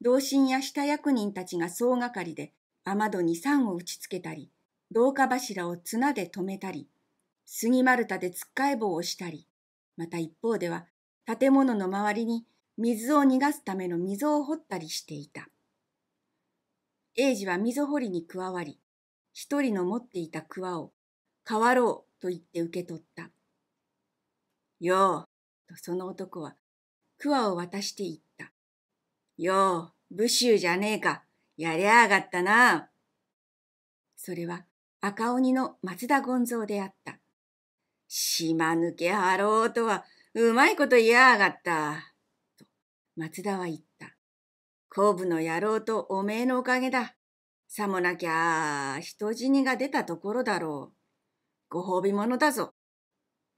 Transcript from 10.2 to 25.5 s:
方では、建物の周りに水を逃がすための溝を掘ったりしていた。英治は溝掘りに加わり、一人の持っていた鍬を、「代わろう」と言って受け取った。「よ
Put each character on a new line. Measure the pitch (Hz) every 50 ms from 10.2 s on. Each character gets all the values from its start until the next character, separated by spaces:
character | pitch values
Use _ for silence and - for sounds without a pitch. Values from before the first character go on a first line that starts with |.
| 165 160 _ -
方 | - 233 220 180
で | 180 170
は、 | 170 175 - _ _ _ _ _ _ _ - 233 233 -
建 | 262 269
物 | 269 269 269 254 220
の | 202 185
周 | 185 196 202 208 208 202
り | 233 226
に | 226 233 233 - _ _ _ _ _ -
水 | 208 226 240 233 214 233 269 302
を | 285
逃 | 277 269 254 262
が | 277 294
す | 294 -
た | - 196 185
め | 190 185
の | 180 175
溝 | 170 180 190 202 196 294 302 -
を | 294
掘 | 269 285 320
っ | 320
た | _ - 196
り | 170 160 156
し | - -
て | - - 151
い | 147 143 -
た。 | - - - _ _ _ _ _ _ _ _ _ _ _ _ _ _ _ _ _ _ _ _ _ _ _ _ _ _ _ _ _ _ _ _ _ -
英 | 233 269 269 240
治 | 196 196
は | 185 175 190
溝 | 220 247 240 285 285
掘 | 277 294 294
り | 247 196
に | 175 170 170
加 | - - 185
わ | 185 185 185 175 165
り、 | 143 - _ _ _ _ _ _ _ _ _ _ _
一 | - - - - 285 285
人 | 269 240 202
の | 185 180
持 | 180 220 240
っ | -
て | - - 175
い | 165 -
た | - 156
鍬 | - - - 185 185 185 175 156
を、 | 151 - _ _ _ _ _ _ _ _ _ _ - -
「代 | 220 220
わ | 226 247
ろ | 254 254 240 196 - - - _
う」 | _ -
と | - 180
言 | 180 170
っ |
て | _ _ - 170
受 | 170 170 175 180
け | 170
取 | 165 165 160
っ | _ _ -
た。 | 165 170 - _ _ _ _ _ _ _ _ _ _ _ _ _ _ _ _ _ _ _ _ _ _ _ _ _ _ _ _ _ -
「よ | 165 180 185 190 196 185 160 151 - _ _ _ _ _